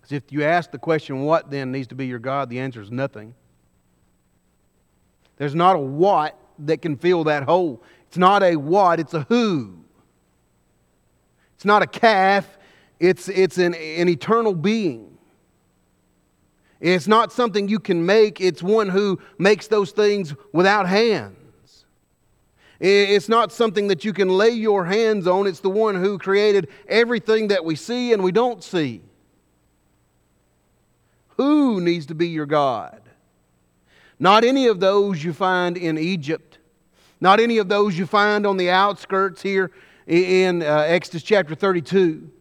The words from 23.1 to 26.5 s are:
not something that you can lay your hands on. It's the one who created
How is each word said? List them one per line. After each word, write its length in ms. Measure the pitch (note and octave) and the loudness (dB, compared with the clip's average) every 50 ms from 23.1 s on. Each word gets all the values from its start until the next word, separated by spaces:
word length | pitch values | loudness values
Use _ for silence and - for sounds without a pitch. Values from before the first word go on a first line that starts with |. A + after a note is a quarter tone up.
| G3+ G3+ - - | 2 0 2 2
not 240 | A3+ A#3 A3+ - | 2 2 2 0
something 340 | - - A#3 A3 E3+ G#3 G3+ G3+ | 0 -2 -2 0 0 -2 -2 -2
that 160 | G3 D#3 - | -2 -2 -4
you 80 | A3 | -8
can 160 | F#3 D#3+ G3+ F#3 | -2 -2 0 0
lay 220 | F#3 F#3 G#3 A#3 | 2 4 2 2
your 340 | A#3+ A3+ G#3+ A3 G3+ G3 F3+ | 2 2 0 0 0 0 0
hands 420 | E3 F#3+ A3 A#3 A3 A3 G3+ E3 | 0 0 0 0 0 0 0 0
on. 200 | F3+ F3+ F#3+ G3+ | 0 0 0 0
It's 140 | G3+ F3 - | -2 -4 -4
the 100 | - F#3+ | -4 -2
one 240 | F#3+ G#3+ A3 G#3+ G3 | 0 0 0 0 0
who 240 | F3+ F#3 G3+ G#3 F3 | -2 -2 -2 -4 -4
created 500 | - F#3+ G3 G3+ G#3 G#3+ | -4 0 0 2 2 4